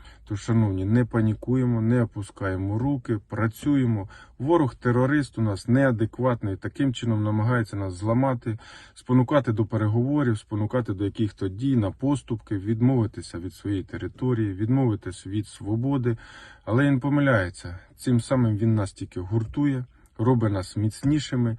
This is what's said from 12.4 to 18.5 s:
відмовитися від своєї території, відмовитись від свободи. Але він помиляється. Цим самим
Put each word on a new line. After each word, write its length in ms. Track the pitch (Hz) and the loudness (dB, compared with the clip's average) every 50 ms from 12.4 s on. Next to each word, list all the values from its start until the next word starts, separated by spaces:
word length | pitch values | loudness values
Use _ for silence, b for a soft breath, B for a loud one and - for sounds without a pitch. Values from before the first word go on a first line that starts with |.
| - - 107 95 | -6 -6 -8 -6
відмовитися 800 | 95 107 117 110 123 131 135 120 110 98 - 85 87 - - 85 | -2 -4 0 2 2 4 4 2 0 0 -4 -10 -14 -12 -12 -10
від 160 | 87 90 - | -10 -10 -12
своєї 280 | - - 101 101 92 | -8 -4 -4 -2 -2
території, 720 | 85 - - 85 - 117 - - 131 127 123 113 110 101 95 | -4 -6 -8 -8 -8 -10 -6 -4 -2 0 0 0 0 -2 -2
відмовитись 720 | 92 107 113 131 135 131 117 104 98 - 95 87 - - | -4 0 0 2 2 2 2 0 -2 -6 -10 -12 -10 -12
від 200 | 95 98 107 101 | -6 -4 -4 -6
свободи. 680 | - - - 98 101 110 113 123 139 143 139 117 120 113 B B B B B B B B B B | -6 -12 -12 -6 -4 -4 -2 0 -2 -2 0 0 -2 -4 B B B B B B B B B B
Але 220 | - 107 123 143 | 0 2 2 4
він 140 | 143 139 127 | 4 2 2
помиляється. 800 | 135 143 143 147 143 139 123 104 90 90 - - - 87 90 90 - _ - | 2 0 2 2 4 4 4 2 2 -2 -6 -10 -14 -14 -14 -14 -18 _ -20
Цим 240 | - - 139 123 117 | -6 0 0 0 2
самим 360 | - - 139 127 120 110 | 2 0 2 2 2 2